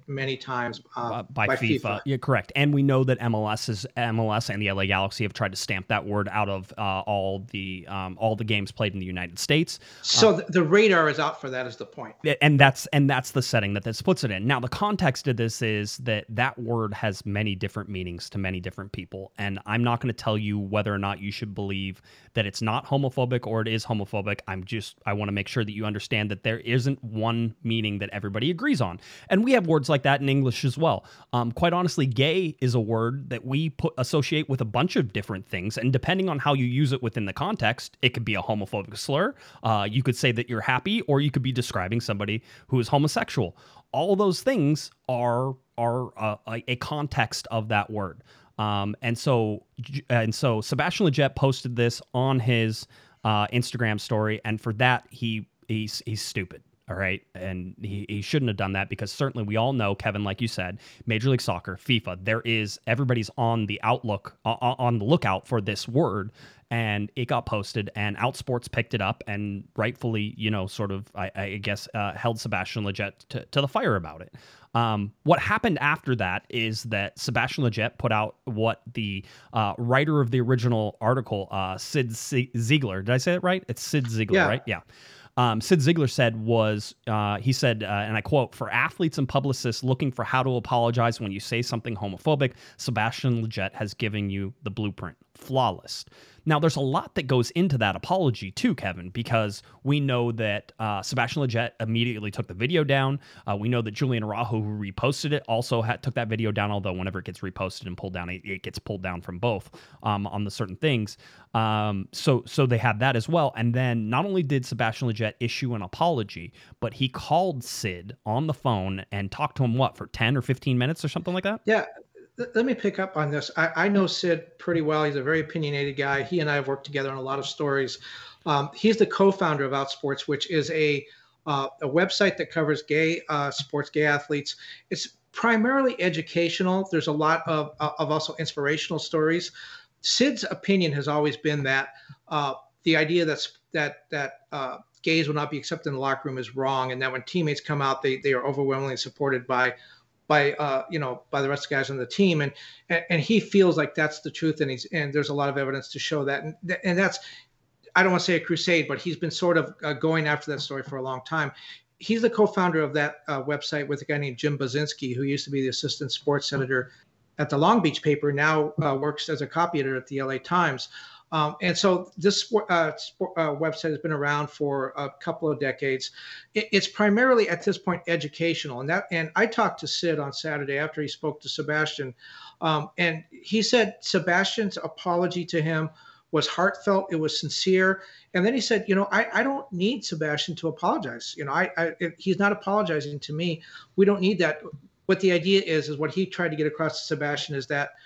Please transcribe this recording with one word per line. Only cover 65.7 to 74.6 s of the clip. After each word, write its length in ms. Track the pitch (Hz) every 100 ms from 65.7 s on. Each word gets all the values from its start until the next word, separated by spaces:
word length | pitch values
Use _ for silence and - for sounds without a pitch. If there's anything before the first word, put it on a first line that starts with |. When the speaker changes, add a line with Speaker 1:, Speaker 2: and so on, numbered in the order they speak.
| 101 -
Speaker 2:
word, 440 | 127 147 101 101 - - - _
and 420 | 117 113 104 104 -
it 100 | 120
got 220 | 123 -
posted, 420 | 107 101 113 101 104
and 200 | 104 101
Outsports 540 | 120 - - 123 -
picked 220 | - 117
it 80 | 113
up 220 | 98 - -
and 380 | 101 104 101 - -
rightfully, 600 | 110 123 120 110 107 -
you 140 | 107
know, 160 | 107 95
sort 240 | - 101
of, 160 | 98 101 -
I, 160 | 95 98
I 220 | 98 101
guess, 300 | 101 101 - 110
uh, 180 | 101
held 260 | - 120 113
Sebastian 440 | 113 101 95 113
Lletget 300 | 101 98 98 - -
to, 140 | 127 -
to 160 | 139
the 60 | 139
fire 280 | 220 226 101
about 260 | 80 78
it. 140 | 90 - - -